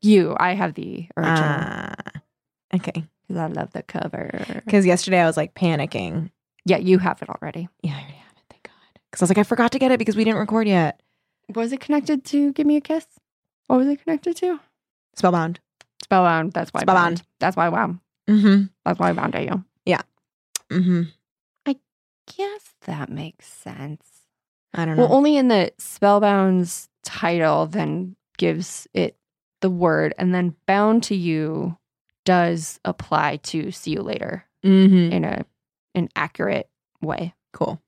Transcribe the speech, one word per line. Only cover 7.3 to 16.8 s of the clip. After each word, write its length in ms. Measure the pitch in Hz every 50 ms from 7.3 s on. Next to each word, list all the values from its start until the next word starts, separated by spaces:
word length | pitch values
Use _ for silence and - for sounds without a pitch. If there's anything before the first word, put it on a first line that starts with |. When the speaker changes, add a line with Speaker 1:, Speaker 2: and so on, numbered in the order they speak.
| - - - 151 - 165 170 180 _ _
Speaker 2:
Yeah, 100 | - 165 143
I 60 | 139
already 120 | 139 139 143 -
have 160 | - _ _
it. 80 | _ _ _
Thank 140 | - _ _
God. 360 | - _ _ _ _ _ _ _ _
'Cause 100 | - -
I 20 | 190
was 60 | 165
like, 80 | 190 202
"I 60 | 208
forgot 280 | - 240 226 233 -
to 80 | - 269
get 120 | 262 262
it 80 | 254 240
because 180 | 226 208 208 208
we 60 | 220
didn't 140 | 220 220 214
record 280 | 214 208 214 226 226 214
yet." 340 | 196 180 165 147 - _ _ _ _ _ _ _ _ _ _ _ 196
Speaker 1:
Was 160 | 233 226 233
it 80 | 262 262
connected 460 | - - 294 294 269 - 302 269 -
to 260 | - - 285 285 285
Give 160 | 277 - 302 294
Me 80 | 302 302
a 40 |
Kiss? 240 | 285 - 311 320 - _ _ _ _ _ _ _ _ _ _ _ _ _
What 100 | 254 254
was 100 | 262 277
it 160 | 285 285 _
connected 320 | - 330 294 - 359 339 -
to? 220 | - 359 349 294 _ _ _ _ _ _ _ _ _ _ _
Speaker 2:
Spellbound. 460 | - - 185 180 175 160 165 175 - _ _ _ _ _ _ _ _ -
Speaker 1:
Spellbound. 480 | - - 190 180 175 165 160 160 170
That's 200 | - 170 165 - _
why 80 | -